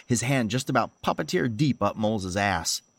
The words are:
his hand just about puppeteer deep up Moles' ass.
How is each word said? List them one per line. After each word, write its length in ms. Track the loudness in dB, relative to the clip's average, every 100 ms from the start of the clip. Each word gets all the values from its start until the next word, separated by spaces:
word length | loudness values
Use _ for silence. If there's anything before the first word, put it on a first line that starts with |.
| -2
his 160 | -2
hand 300 | 0 0 0
just 180 | -2 0
about 320 | 0 0 _
puppeteer 520 | -4 -2 -2 0 0 2
deep 260 | 2 2
up 160 | 0 0
Moles' 400 | 0 0 -2 0
ass. 440 | 0 0 -2 -6 -8